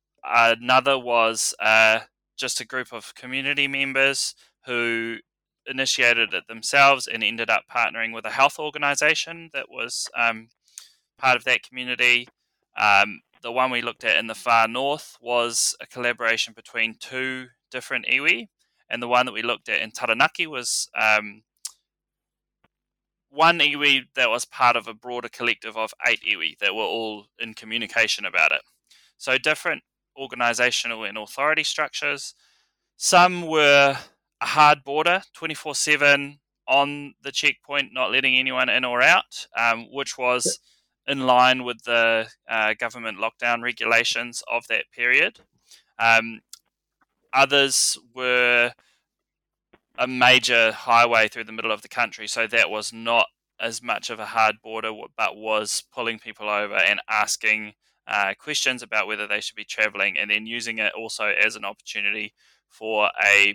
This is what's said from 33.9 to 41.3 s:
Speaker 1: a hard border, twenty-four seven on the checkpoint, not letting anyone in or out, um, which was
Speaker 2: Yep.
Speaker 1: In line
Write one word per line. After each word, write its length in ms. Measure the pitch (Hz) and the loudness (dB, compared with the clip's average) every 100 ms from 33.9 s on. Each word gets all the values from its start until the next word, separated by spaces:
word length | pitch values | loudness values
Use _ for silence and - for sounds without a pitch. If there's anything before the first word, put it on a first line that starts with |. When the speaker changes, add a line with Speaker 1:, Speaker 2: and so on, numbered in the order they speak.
| 135 - _ _ _ | 2 -8 _ _ _
Speaker 1:
a 60 | 120 | -2
hard 360 | 151 147 147 | 6 6 6
border, 400 | 139 147 170 185 - | 0 -2 0 0 -2
twenty-four 440 | - 160 147 156 139 | -10 -10 -8 -8 -4
seven 640 | 156 147 143 143 139 143 _ _ - | 0 4 4 4 0 -14 _ _ 0
on 480 | 139 139 143 143 - | 2 2 -2 -12 -14
the 80 | 139 | -10
checkpoint, 640 | - 147 - - 143 135 | -2 -2 -2 -4 -4 -4
not 180 | 127 123 | -4 0
letting 260 | 127 135 127 | 2 2 2
anyone 320 | 131 127 123 | 0 0 0
in 160 | 123 | 0
or 160 | 127 120 | 0 2
out, 460 | 139 185 - - - 117 | 4 4 0 -10 -10 -2
um, 360 | 117 113 117 | 0 0 -4
which 260 | 135 139 - | -8 -8 -2
was 260 | 123 123 | 0 0
Speaker 2:
Yep. 100 | 127 - _ _ _ _ - | -2 -6 _ _ _ _ -8
Speaker 1:
In 180 | 139 | -2
line 380 | 127 | 4